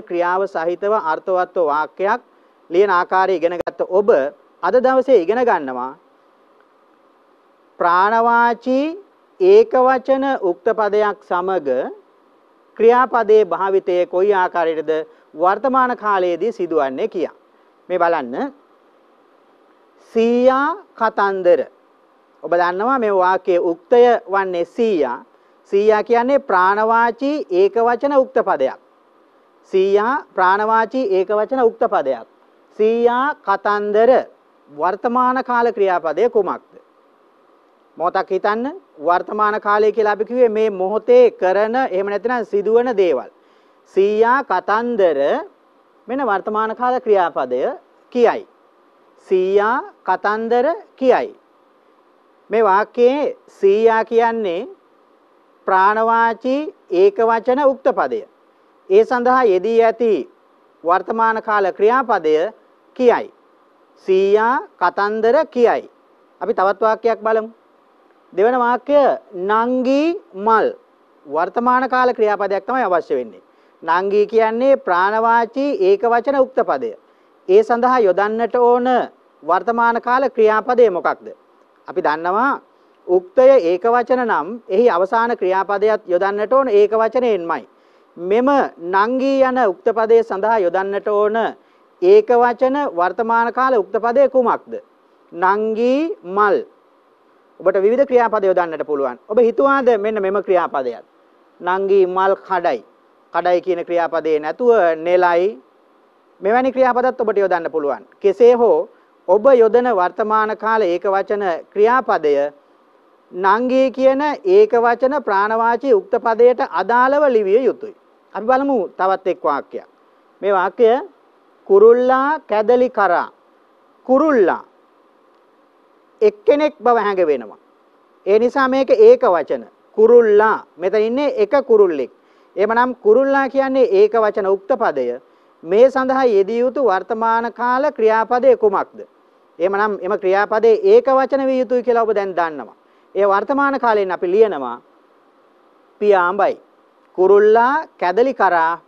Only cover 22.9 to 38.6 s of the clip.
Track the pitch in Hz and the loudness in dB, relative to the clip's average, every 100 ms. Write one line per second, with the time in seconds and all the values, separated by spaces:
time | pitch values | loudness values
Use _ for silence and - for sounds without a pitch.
22.9 | 269 220 196 180 190 - 175 170 165 - | -2 0 0 0 0 0 -2 -2 -6 0
23.9 | 240 240 226 - 196 190 175 170 - 226 | 4 4 2 -2 -4 -4 -4 -6 -2 -2
24.9 | 185 131 131 233 _ _ _ _ 196 208 | 0 -2 -6 -14 _ _ _ _ 0 2
25.9 | 214 214 233 240 277 277 185 185 202 220 | 2 2 0 2 -2 0 0 2 2 0
26.9 | 226 233 226 277 302 - 180 196 214 233 | 2 0 -2 -4 -4 -2 0 0 2 0
27.9 | 240 277 285 262 - 202 160 131 101 _ | 0 0 0 0 0 -2 -2 -2 -6 _
28.9 | _ _ _ _ _ _ _ _ 190 190 | _ _ _ _ _ _ _ _ -2 2
29.9 | 202 214 285 - - 185 196 214 226 226 | 2 0 -4 -6 -2 0 2 0 0 0
30.9 | 262 247 185 190 208 214 269 233 220 233 | -2 -2 -2 0 -2 -2 0 0 0 -2
31.9 | 185 139 120 113 _ _ _ _ - 214 | -2 -2 -6 -10 _ _ _ _ -2 -2
32.9 | 233 233 240 277 294 - 196 214 208 208 | 2 0 0 -4 -4 -4 -4 -2 -4 -2
33.9 | 208 233 247 - _ _ _ _ 147 165 | 0 4 2 0 _ _ _ _ -6 -6
34.9 | 196 247 240 254 254 254 240 240 226 196 | -4 -4 -2 -2 -2 -4 -2 -2 -2 -2
35.9 | 175 160 151 233 233 180 123 _ - _ | -2 -4 -2 -2 0 -2 -6 _ -20 _
36.9 | _ _ _ _ _ _ _ _ _ _ | _ _ _ _ _ _ _ _ _ _
37.9 | - 170 190 - 185 208 214 | -8 -4 -4 -4 -4 -4 -4